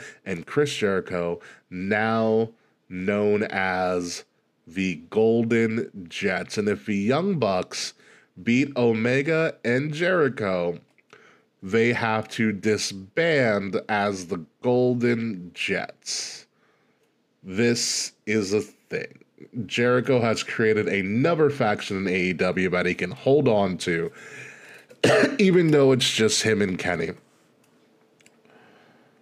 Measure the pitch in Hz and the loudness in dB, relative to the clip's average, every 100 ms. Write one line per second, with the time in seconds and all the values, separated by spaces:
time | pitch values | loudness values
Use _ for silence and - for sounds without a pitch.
0 | - - - 87 - - 147 - 104 95 | -10 -16 -10 -8 -2 0 0 0 0 0
1 | 85 90 85 85 - - _ 92 95 104 | -2 -4 -4 -6 -10 -20 _ -8 -2 0
2 | 110 113 110 110 113 - _ _ - 90 | 2 2 2 2 0 -6 _ _ -12 -6
3 | 95 104 104 104 110 98 95 92 90 90 | -2 2 2 2 0 -2 -2 0 0 -2
4 | 87 - - _ _ _ - 87 92 80 | -4 -10 -14 _ _ _ -10 -4 -2 -4
5 | - 107 113 117 113 117 113 113 - 101 | -4 2 4 2 2 2 2 -2 -6 -10
6 | 85 - 98 90 - - 104 98 - 101 | -14 -6 -4 -2 -4 -2 -2 -2 -2 -2
7 | 101 139 196 175 110 92 - - - - | 0 0 0 0 0 0 -4 -8 -10 -12
8 | - - _ - 101 120 143 135 120 110 | -20 -20 _ -6 0 2 0 2 2 2
9 | 117 131 143 160 160 - 117 123 151 151 | 0 0 0 0 0 -2 -2 -2 -2 -2
10 | 175 185 139 117 101 92 87 82 - _ | 0 2 0 0 -2 -2 -2 -6 -14 _
11 | _ - - _ _ _ 95 113 117 113 | _ -20 -20 _ _ _ -2 0 2 0
12 | 117 110 107 - 110 101 107 104 - 98 | 0 -2 -4 -2 -2 0 0 -2 -4 -8
13 | 95 - 165 151 120 104 98 104 - 104 | -8 -2 0 2 2 0 -2 -6 -2 0
14 | 101 95 85 92 78 _ 123 123 123 123 | 0 -2 -6 -8 -10 _ 0 2 2 2
15 | 120 117 113 92 87 - - 90 - - | 0 0 -4 -8 -12 -10 -4 -4 -6 -12
16 | - - - - - _ _ _ _ _ | -10 -8 -8 -14 -20 _ _ _ _ _
17 | _ _ _ _ 95 95 117 120 - - | _ _ _ _ -8 0 0 0 -2 -4
18 | - - - 110 95 104 - _ _ 87 | -6 -8 -2 -2 0 -2 -2 _ _ -10
19 | - - _ - - 127 98 - 120 123 | -10 -16 _ -20 -14 -10 -6 0 2 2
20 | 120 127 113 107 - - 110 107 101 98 | 2 2 2 0 -2 0 2 2 2 -2
21 | 95 110 156 165 147 - 110 104 - 98 | 0 0 2 2 2 2 0 0 -4 -4
22 | 95 92 90 85 92 87 92 90 90 87 | -2 0 0 0 0 0 0 0 0 -2
23 | 90 120 131 143 127 104 98 87 - 82 | -6 -2 2 4 4 4 2 -2 -2 -2
24 | 82 - - - - - - - - - | -4 -8 -18 -18 -18 -20 -20 -20 -20 0
25 | - 427 269 - 196 180 160 151 135 131 | 4 4 4 4 4 6 6 6 6 4
26 | 127 - 110 - 110 104 101 92 92 87 | 2 2 2 2 2 2 0 -2 -4 -4
27 | 85 - _ _ _ _ _ _ _ _ | -4 -8 _ _ _ _ _ _ _ _
28 | _ _ _ _ _ _ - _ _ _ | _ _ _ _ _ _ -20 _ _ _
29 | _ _ | _ _